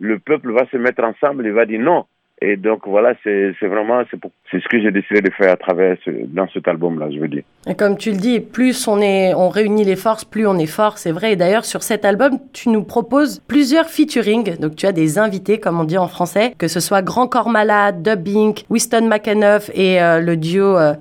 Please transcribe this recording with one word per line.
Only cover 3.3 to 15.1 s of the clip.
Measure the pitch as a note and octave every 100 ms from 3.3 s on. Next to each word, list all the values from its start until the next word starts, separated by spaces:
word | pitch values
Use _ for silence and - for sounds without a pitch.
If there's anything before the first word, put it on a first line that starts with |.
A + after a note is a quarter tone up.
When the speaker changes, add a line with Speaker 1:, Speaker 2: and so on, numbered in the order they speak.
| G2+ G2 F2+
Speaker 1:
c'est | G2+
vraiment, | G#2 G#2+ B2 A#2
c'est | F2
pour, | F#2+ _ -
c'est | F#2
ce | -
que | A#2
j'ai | G#2+
décidé | G2 - G#2
de | F#2+
faire | - F#2+
à | F2+
travers | - F2 F#2 F#2
ce, | -
dans | B1 A#1+ E2 F#2
cet | - E2+
album-là, | E2+ E2+ E2 D2+
je | D2
veux | D#2+
dire. | C#3+ - _ -
Speaker 2:
Et |
comme | F#3 G#3 G3+
tu | A3+
le | G3
dis, | A3 A#3
plus | - - B3+ B3+ -
on | G3+
est, | G3+ F#3+ F#3+
on | E3 F#3
réunit | F#3 G#3+ G#3+
les | G3+ F#3
forces, | A3 A3
plus | - G#3+ G#3
on | F#3
est | D#3
fort, | - G#3+ G#3
c'est | F3
vrai. | E3 A3
Et | G3+
d'ailleurs, | F3 G#3+
sur | A3+ F3+
cet | - G#3+
album, | G3+ G3+ C4+ C4 -
tu | - B3
nous | A3
proposes | G3+ A#3+ A#3 C4+ D4 F#3+ -
plusieurs | C#4 C4 D#4+ D#4+
featuring. | - D4+ B3 G3+ A3 G3+ E3
Donc, | D#3
tu | D#3
as | F#3+
des | E3+ D#3+